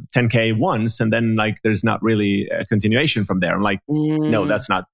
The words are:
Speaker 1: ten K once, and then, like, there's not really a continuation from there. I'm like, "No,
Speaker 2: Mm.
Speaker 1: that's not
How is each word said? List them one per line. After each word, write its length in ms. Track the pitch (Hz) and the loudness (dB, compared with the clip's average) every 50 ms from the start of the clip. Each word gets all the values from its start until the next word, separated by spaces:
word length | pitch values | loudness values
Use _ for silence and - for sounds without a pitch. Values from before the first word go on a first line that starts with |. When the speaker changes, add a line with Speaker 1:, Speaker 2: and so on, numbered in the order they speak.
| - - | -10 -4
Speaker 1:
ten 180 | - 123 120 113 | 0 0 2 2
K 220 | 120 117 113 113 | 2 2 2 2
once, 480 | 110 110 165 190 143 110 110 117 - - | 0 0 0 0 0 0 -2 -2 -2 -2
and 140 | 117 110 | 0 0
then, 240 | 113 117 117 113 110 | 0 2 2 2 2
like, 220 | 110 107 110 110 - | 0 0 0 -2 -2
there's 220 | - 110 107 92 - | 0 0 0 0 0
not 180 | 113 104 98 | -2 -2 0
really 460 | - 113 113 104 104 101 98 101 - - | 0 0 2 2 2 2 0 0 -2 -4
a 160 | - 82 101 | -4 -6 -4
continuation 600 | - 117 104 104 107 110 127 156 156 - 113 101 | -2 -2 0 2 2 2 2 2 0 0 -2 -2
from 140 | - 95 92 | -2 -2 -2
there. 160 | 90 82 85 | 0 0 0
I'm 80 | 95 | 0
like, 160 | 101 104 98 101 - - | 0 -2 -2 -4 -4 -4
"No, 540 | 151 151 151 151 156 156 151 151 117 107 | -2 -2 0 0 0 0 0 0 0 0
Speaker 2:
Mm. 60 | 95 98 | 0 0
Speaker 1:
that's 200 | 107 104 - - | -2 -2 0 -2
not 180 | 98 92 90 - | -2 -2 -4 -8